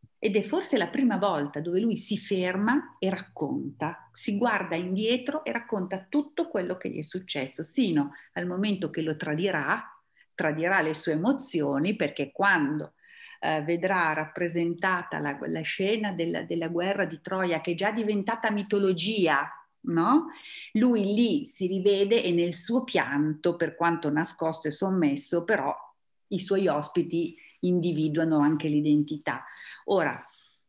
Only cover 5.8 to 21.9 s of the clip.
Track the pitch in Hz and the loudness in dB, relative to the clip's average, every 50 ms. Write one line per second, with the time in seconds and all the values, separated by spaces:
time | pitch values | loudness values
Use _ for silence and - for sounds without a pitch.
5.8 | 180 180 190 190 - - - 294 285 - - - 320 - - 202 180 180 185 - | -4 -4 -6 -8 -8 -2 -2 -2 -2 -2 -4 -4 -4 -2 -2 -4 -2 -2 -6 -6
6.8 | - - - 160 151 - - 190 185 - - 143 131 131 - - 160 - - 277 | -6 -8 -8 -8 -10 -8 -8 -10 -6 -6 -4 -4 -4 -6 -6 -10 -10 -4 0 0
7.8 | 240 196 160 147 143 143 - - - - - 180 175 180 180 190 202 214 196 185 | 2 4 4 2 2 0 -4 -14 -20 -10 -8 -6 -4 -4 -2 -2 0 0 0 0
8.8 | 175 147 - 165 160 156 156 156 180 156 147 156 190 196 170 151 135 147 202 233 | -2 -4 -4 -4 -2 -2 -4 -4 -4 -4 -2 0 0 0 0 0 0 0 -2 -2
9.8 | - - - _ _ _ _ _ _ _ - - 139 160 151 160 165 175 196 185 | -4 -12 -20 _ _ _ _ _ _ _ -6 -2 0 0 0 2 0 2 2 2
10.8 | 156 156 156 156 - 175 151 156 180 247 285 269 - - - 165 147 143 139 139 | 2 0 -2 -2 -2 -2 0 2 2 2 0 0 -2 -4 -2 0 0 0 0 0
11.8 | 156 196 214 - 160 143 - - 143 139 - - 196 202 190 165 147 135 151 151 | 0 0 0 0 -2 -2 -2 -4 -8 -6 -2 2 4 4 4 4 2 2 0 -2
12.8 | 151 - _ _ _ - - - - - - - - 160 156 156 151 160 170 170 | -4 -6 _ _ _ -20 -20 -20 -20 -20 -16 -6 -2 0 0 0 0 0 -2 0
13.8 | 175 185 196 180 165 156 156 156 156 156 - 180 175 170 165 170 170 170 170 170 | 2 2 2 2 2 2 2 0 -4 -6 -4 -4 -4 -2 0 0 0 0 0 0
14.8 | - 190 185 175 170 - 151 156 147 143 143 143 - - 165 160 156 - - - | 0 0 0 0 -2 -4 -6 -4 -2 -4 -4 -4 -6 -4 -4 -4 -4 -6 -4 -2
15.8 | 190 202 226 220 214 202 185 165 165 170 170 165 170 165 170 170 165 165 170 170 | 0 0 0 0 -2 -4 -2 -2 -2 -2 -2 -4 -4 -4 -4 -4 -4 -2 -2 -2
16.8 | 175 190 196 196 185 - 165 - - - 190 190 185 175 165 156 - 175 170 165 | 0 0 0 0 -2 -2 -4 -10 -8 -6 -2 -2 0 0 0 -2 -2 -4 -2 0
17.8 | 196 214 214 233 220 208 214 202 190 226 226 - - 220 208 208 196 - 208 202 | 0 0 0 0 0 0 0 0 0 -2 -2 -2 0 -2 0 -2 -2 0 0 2
18.8 | 196 190 185 160 170 202 220 208 175 156 143 139 147 - - - - _ _ _ | 2 2 2 2 0 -2 2 2 4 4 4 2 0 -2 -8 -18 -20 _ _ _
19.8 | - 170 165 165 170 214 269 320 330 - - - - - - - - - - 220 | -4 0 2 2 4 6 4 4 2 0 -10 -16 -18 -18 -18 -16 -14 -2 0 4
20.8 | 247 247 240 214 196 196 202 226 240 220 170 - - - - - 190 180 190 190 | 4 4 4 4 2 2 4 4 4 4 2 0 -2 -4 -8 -4 -2 0 0 2
21.8 | 185 202 | 4 4